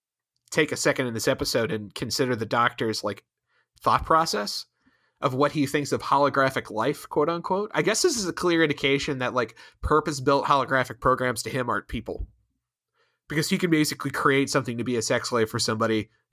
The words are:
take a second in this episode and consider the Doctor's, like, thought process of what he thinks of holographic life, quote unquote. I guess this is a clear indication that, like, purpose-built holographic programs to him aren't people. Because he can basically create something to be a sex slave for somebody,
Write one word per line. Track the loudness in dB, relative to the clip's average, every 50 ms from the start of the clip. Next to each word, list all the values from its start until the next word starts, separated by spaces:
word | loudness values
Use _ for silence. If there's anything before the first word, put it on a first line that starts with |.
| _ _ _ _ _ _ _ _ _ _
take | 0 0 0 0 0
a | 0
second | 2 2 2 2 0 -2
in | -2
this | -2 0 0
episode | 0 0 -2 -2 0 0 0 0
and | -2 -4 -6 -8 -10
consider | -8 -6 -4 -2 0 0 0 0
the | -2 -2
Doctor's, | -2 0 2 2 2 0 0 -2 -2 -2 -2 -4
like, | -6 -6 -8 -12 _ _ _ _ _ _ _ _ _ _ _
thought | 0 2 2 2 4
process | 4 2 4 2 2 -2 -4 -4 -6 -6 -8 -10 -14 _ _ _ _ _ _ _ _ _ _
of | -4 -2 0
what | 2 0 2 2
he | 0 0
thinks | 0 0 -2 -2 -2 -2
of | -4
holographic | -2 0 2 2 4 2 2 2 2 2 0 -2 -6 -4
life, | -4 -2 -2 -2 -2 -4 -8 -6
quote | -2 0 0 0
unquote. | 0 -4 -4 -4 -4 -4 -4 -2 -2
I | -2
guess | 0 0 2 2
this | 2 2 2 0
is | -2 -4
a | -4
clear | -2 0 2 4 4 4
indication | 2 2 0 0 2 2 0 0 -2 -4 -4
that, | -4 -2 -2
like, | -2 -2 -2 -4 -12 -20 -20 -10 _
purpose-built | -2 2 2 2 2 0 -4 -2 0 2 2 2 4
holographic | 2 2 2 2 2 0 0 0 -2 -4 -2
programs | 2 2 2 2 2 -2 -2 -4 -6
to | -6
him | -4 -4 -2 -2
aren't | -2 -4 -4 -6
people. | -8 -8 -8 -8 -8 -8 -10 -12 _ _ _ _ _ _ _ _ _ _ _ _ _ _ _ _ _ _ _ -4
Because | -2 -2 0 0
he | 0 0
can | 2 4
basically | 4 4 4 2 -2 -4 -6 -6
create | -4 0 2 4 4 4 2 2
something | 0 -2 -2 -2 -4 -4
to | -4
be | -2 -2 -2
a |
sex | 0 0 0 -2 0 0
slave | 0 0 0 0
for | 0 -2
somebody, | -2 -2 0 0 0 2 2 0 -2 -4 _ _ _ _